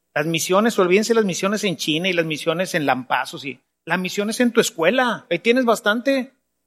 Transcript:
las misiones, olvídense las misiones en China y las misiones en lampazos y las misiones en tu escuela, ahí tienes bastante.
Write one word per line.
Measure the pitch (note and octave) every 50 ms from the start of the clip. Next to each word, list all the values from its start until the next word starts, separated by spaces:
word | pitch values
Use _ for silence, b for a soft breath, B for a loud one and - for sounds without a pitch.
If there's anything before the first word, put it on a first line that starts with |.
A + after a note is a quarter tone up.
| _ _ -
las | D3 D3+
misiones, | E3 E3 D3+ - - F3+ G3 A3 A#3 - G#3+
olvídense | F#3 F3 F#3 G#3 G#3+ A3 A3+
las | A3+ G#3+
misiones | F#3 D#3+ - F#3 G3 A3 G3+ G#3+
en | G3 D#3+
China | - - E3 D3+ D#3+ F3+
y | F#3+ F3
las | E3+ D#3+
misiones | D#3+ D#3 C3+ - E3 D#3+ F3 F#3+ - -
en | E3 D3
lampazos | C3+ B2+ B2+ A#2+ - C#3 B2+ C3 - - D3 -
y | C#3 B2 _ _ _ _ _ -
las | D#3+ E3+ F#3
misiones | F#3 E3+ - G3+ G#3 A3 G#3+ -
en | B3 A#3+
tu | - A#3
escuela, | E3 - - - D#3+ F3 A#3+ C4 B3+ A#3+ G3 C#3+ - -
ahí | F3 E3
tienes | - A3+ A#3+ C4 B3+
bastante. | A3+ G#3+ - - G#3 G#3+ B3 A3+ C#4 C#4 C4 A#3+ - _ _ _ _ _ _ _